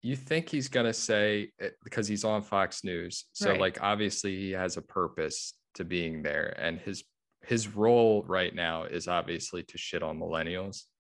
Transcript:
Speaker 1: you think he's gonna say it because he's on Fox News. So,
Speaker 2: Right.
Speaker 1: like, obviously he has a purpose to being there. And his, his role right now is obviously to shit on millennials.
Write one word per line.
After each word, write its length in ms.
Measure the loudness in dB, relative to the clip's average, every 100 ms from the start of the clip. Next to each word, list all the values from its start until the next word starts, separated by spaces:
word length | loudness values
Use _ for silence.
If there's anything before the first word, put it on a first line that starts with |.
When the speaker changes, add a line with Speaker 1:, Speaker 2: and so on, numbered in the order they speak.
Speaker 1:
you 140 | -2 -4
think 320 | 0 0 0
he's 200 | -2 0
gonna 240 | 2 2
say 600 | 2 2 4 4 2 -2 _
it 160 | -8 -8
because 240 | -8 -4 -2
he's 160 | 0
on 180 | 0 0
Fox 400 | 2 2 2 0
News. 440 | -4 -4 -4 -10 -12
So, 180 | -2 2
Speaker 2:
Right. 80 | 4
Speaker 1:
like, 200 | 2 2
obviously 540 | 0 2 2 0 -4 -4
he 140 | -4
has 260 | -2 -2 -4
a 60 |
purpose 720 | -6 -2 -2 0 -4 -4 -10 -14 _
to 100 | -10
being 380 | -4 -2 -2 -4
there. 280 | -2 -2 -2 -2
And 220 | -4 -4
his, 240 | -8 -10 -12 _ _ _ -2
his 220 | -2 0
role 560 | 2 6 8 8 6 2
right 260 | 0 0
now 300 | 0 -2 -2
is 220 | -4 -6 0
obviously 560 | 0 0 -4 -4 -8
to 160 | -10 -10
shit 240 | -6 -4
on 160 | -4 -4
millennials. 640 | -4 -2 -2 -4 -6 -10 -16 _